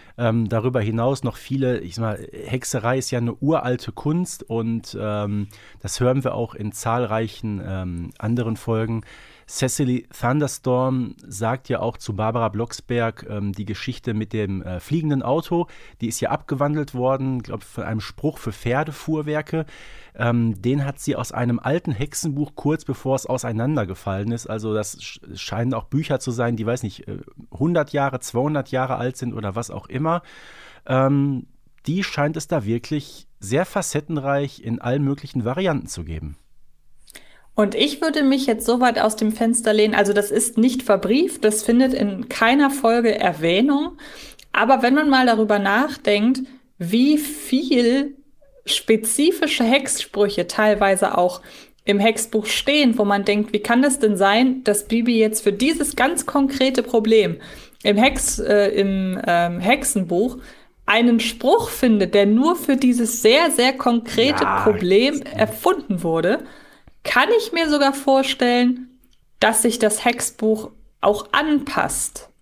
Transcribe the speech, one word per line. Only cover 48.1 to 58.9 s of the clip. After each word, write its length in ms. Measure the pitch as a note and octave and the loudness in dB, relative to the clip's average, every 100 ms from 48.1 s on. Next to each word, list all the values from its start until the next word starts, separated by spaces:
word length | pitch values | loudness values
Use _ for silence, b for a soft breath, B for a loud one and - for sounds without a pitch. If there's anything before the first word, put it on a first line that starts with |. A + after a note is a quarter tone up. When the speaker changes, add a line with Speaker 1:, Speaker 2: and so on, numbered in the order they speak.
| - _ _ _ - - | -8 _ _ _ -14 -6
Speaker 2:
spezifische 960 | - - A3 A3 - D#4+ F#4 D#4 - | -2 2 2 2 0 2 2 0 0
Hexsprüche 840 | A3+ C#4 C4 - - G3+ G3+ G3 F3 | 2 2 0 -6 -4 0 0 0 -2
teilweise 720 | - G#3+ G3+ G3 F#3+ F#3+ F3 | 2 4 4 4 4 2 2
auch 240 | F3+ - B B B _ - | 2 0 B B B _ 0
im 120 | G3+ | 2
Hexbuch 480 | A3 A3 - A3 G#3+ | 2 2 -2 -2 -2
stehen, 520 | - - D4 C4 A3 | -2 2 4 4 4
wo 60 | G3+ | 2
man 180 | G3+ | 2
denkt, 280 | G3+ G#3 G#3+ | 2 0 0
wie 60 | G#3 | -2
kann 200 | G#3 A#3+ | 2 4
das 200 | C#4+ C4 | 4 4
denn 160 | A3 F#3+ | 2 4
sein, 460 | G3 G#3+ C4 C4 | 4 6 4 2
dass 220 | - G#3 - | 0 0 0
Bibi 300 | A3+ A#3 A3+ | 0 2 4
jetzt 240 | G#3+ G#3+ | 2 2
für 100 | G3+ | 0
dieses 440 | G3 C4+ D#4+ - - | 2 0 0 -2 2
ganz 300 | C4 F4 - | 0 0 0
konkrete 560 | C#4+ C4+ - C4+ C4 | 2 2 2 0 0
Problem 540 | A#3 A3+ G#3+ A3 F3+ E3 B B B B | 0 2 4 4 4 -2 B B B B
im 120 | G#3 G#3 | 0 4
Hex-, 420 | C4 - - - | 4 2 -2 -2
äh, 280 | - G#3 G3+ | 2 4 4
im, 500 | - G3 | 2 0